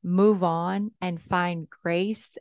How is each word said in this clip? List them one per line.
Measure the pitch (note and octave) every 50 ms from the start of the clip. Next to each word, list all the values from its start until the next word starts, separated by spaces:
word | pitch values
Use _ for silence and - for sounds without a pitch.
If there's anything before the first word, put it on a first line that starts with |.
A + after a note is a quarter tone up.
| -
move | F3 F3+ F#3 G3+ G#3+ G#3 F3+ F#3
on | E3+ E3 E3+ E3+ F#3 F#3+ G3+ G#3 A3+ - _
and | F#3 F3+ E3+ D#3+
find | - - F#3+ F3+ F3+ F3+ E3+ E3 D#3 -
grace | - - - E3+ E3+ F3 F#3+ G#3+ G#3+ - - - - -